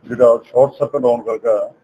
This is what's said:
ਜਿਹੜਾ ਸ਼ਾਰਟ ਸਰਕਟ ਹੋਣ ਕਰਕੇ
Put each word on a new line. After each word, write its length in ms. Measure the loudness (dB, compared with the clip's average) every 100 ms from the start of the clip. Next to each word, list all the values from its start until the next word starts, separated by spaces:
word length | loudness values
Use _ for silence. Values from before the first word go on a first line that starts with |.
| -12
ਜਿਹੜਾ 300 | 2 2 2
ਸ਼ਾਰਟ 280 | _ 0 0
ਸਰਕਟ 320 | 0 -6 -2
ਹੋਣ 180 | -2 -2
ਕਰਕੇ 520 | -6 -6 -2 -2 -4 _